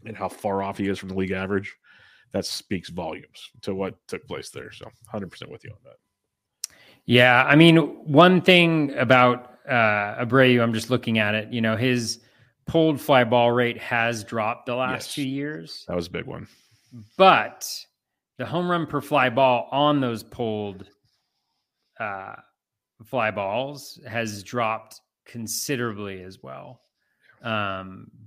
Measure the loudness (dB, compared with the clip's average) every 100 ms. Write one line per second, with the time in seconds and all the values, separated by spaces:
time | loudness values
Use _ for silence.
0 | -18 -10 -10 -6 -4 -4 -4 -4 -4 -4
1 | -6 -6 -4 -4 -2 -4 -6 -18 _ _
2 | _ _ _ -6 -6 -10 -8 -8 -8 -10
3 | -10 -10 -16 -20 -20 _ -8 -6 -6 -8
4 | -14 -14 -12 -12 -12 -16 -18 -18 -20 _
5 | -14 -12 -12 -14 -18 -18 -20 -20 _ _
6 | _ _ _ _ _ _ -18 _ _ _
7 | 2 6 8 6 6 8 8 8 4 -6
8 | 2 6 8 6 6 6 6 2 -2 -2
9 | 4 6 6 4 -4 -20 -4 0 2 0
10 | -4 -6 0 4 6 6 2 -2 -2 -4
11 | -2 0 0 -2 -6 -4 -2 0 0 -2
12 | -4 -10 _ _ _ _ -4 0 0 0
13 | 2 4 4 4 2 2 -2 -4 -6 -2
14 | -2 -4 -8 -6 -6 -6 -8 -6 -4 -6
15 | -10 -8 -8 -6 -8 -12 -16 -20 -8 -6
16 | -6 -10 -10 -12 -16 _ _ _ _ -20
17 | -16 4 6 6 2 -8 -14 -14 -18 _
18 | _ _ _ -12 -8 -4 -2 -2 -2 -6
19 | 0 2 2 4 4 2 -2 0 2 2
20 | 0 -4 -10 -8 -4 -4 -6 -10 -18 _
21 | _ _ _ _ _ _ _ _ _ -12
22 | -10 -10 -14 -18 _ _ _ _ _ _
23 | -8 -4 -2 -2 -4 -4 -6 -10 -18 -20
24 | -10 -6 -6 -8 -8 -4 -4 -4 -10 -20
25 | _ _ _ -14 -10 -8 -6 -4 -6 -6
26 | -12 -12 -16 -20 -18 -18 -18 -20 _ _
27 | _ _ _ _ -6 -6 -4 -8 -12 -18
28 | -20 _